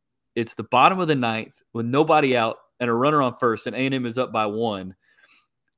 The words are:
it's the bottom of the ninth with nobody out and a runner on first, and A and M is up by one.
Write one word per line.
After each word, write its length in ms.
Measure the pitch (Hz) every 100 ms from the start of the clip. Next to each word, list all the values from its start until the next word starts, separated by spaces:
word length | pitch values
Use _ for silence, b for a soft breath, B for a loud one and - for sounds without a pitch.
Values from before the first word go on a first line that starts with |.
| _ _ _ 117
it's 180 | 113
the 80 | -
bottom 380 | 107 123 156 190
of 80 | 170
the 80 | 139
ninth 460 | 120 110 113 - _
with 140 | 117 117
nobody 500 | 135 156 151 139 123
out 220 | 113 - _ -
and 120 | 120
a 40 |
runner 280 | 117 139 151
on 140 | 127 117
first, 300 | 123 110 123
and 80 |
A 60 | 113
and 140 | 135
M 120 | 135 120
is 120 | 120
up 120 | 120
by 160 | 110 107
one. 480 | 107 117 98 95 95 b b b b b _ _